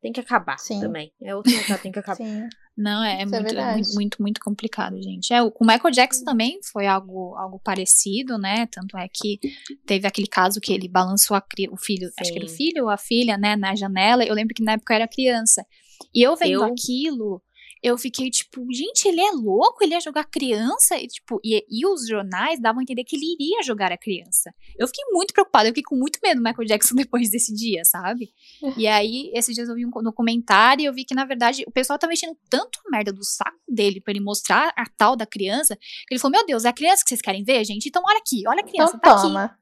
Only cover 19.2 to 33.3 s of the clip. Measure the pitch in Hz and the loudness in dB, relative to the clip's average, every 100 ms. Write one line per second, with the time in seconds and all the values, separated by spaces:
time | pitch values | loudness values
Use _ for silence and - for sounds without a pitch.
19.2 | 403 349 214 196 370 494 392 339 330 294 | 2 2 0 4 4 4 0 0 -2 -6
20.2 | 302 - 262 214 226 440 - 339 247 - | -4 -4 -2 0 -2 2 2 2 -6 -14
21.2 | _ 220 220 214 208 214 330 370 226 220 | _ -6 0 -2 -2 -2 0 0 -2 -4
22.2 | 196 185 254 320 226 233 262 247 254 302 | -4 -2 -2 0 0 0 -4 -6 -6 -6
23.2 | 311 339 285 440 294 214 190 175 - 185 | -4 -4 -2 -2 -2 -2 -2 -4 -6 -8
24.2 | - - - - - - 247 - 554 381 | -2 -2 -2 -10 -20 -6 -6 -4 -2 -2
25.2 | 392 - 392 262 214 233 - 262 269 - | 2 4 4 4 2 0 -4 -2 -2 -2
26.2 | 403 294 226 233 226 214 214 247 277 240 | 0 2 0 -2 -2 2 2 2 0 0
27.2 | 233 214 - 214 226 185 170 180 185 240 | 0 -2 -4 -4 -4 0 0 0 -2 -4
28.2 | 220 _ _ - 294 262 220 214 208 240 | -8 _ _ -8 -6 0 2 4 2 -4
29.2 | 277 226 240 226 240 233 240 240 226 220 | -6 -4 -4 -4 -6 -4 -6 -4 -4 0
30.2 | 233 233 233 202 226 269 294 254 262 262 | 0 0 4 6 8 6 2 -4 -4 -4
31.2 | 262 262 240 269 - - 262 294 330 339 | -2 2 2 2 -4 -2 -2 -2 -2 -2
32.2 | 330 330 _ 254 466 - 427 247 208 196 | -4 -10 _ -2 -2 -10 -4 -2 -2 -6
33.2 | 202 | -8